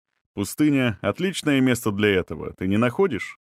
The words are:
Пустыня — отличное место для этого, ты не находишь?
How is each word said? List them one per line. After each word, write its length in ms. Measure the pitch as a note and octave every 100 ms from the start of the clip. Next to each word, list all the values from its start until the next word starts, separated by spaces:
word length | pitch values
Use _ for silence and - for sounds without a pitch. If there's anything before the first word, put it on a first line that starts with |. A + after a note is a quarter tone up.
| _ _ _ -
Пустыня — 640 | G2+ - D3+ C#3 B2 G2
отличное 580 | G#2 G#2 F#3 E3+ D#3 C#3
место 320 | C3 A#2+ A2+
для 180 | G2+ G#2
этого, 440 | F#2+ E2+ D#2+ D2 F2
ты 120 | F#2
не 100 | G2+
находишь? 640 | A#2+ A#2+ G3 G#2 - - _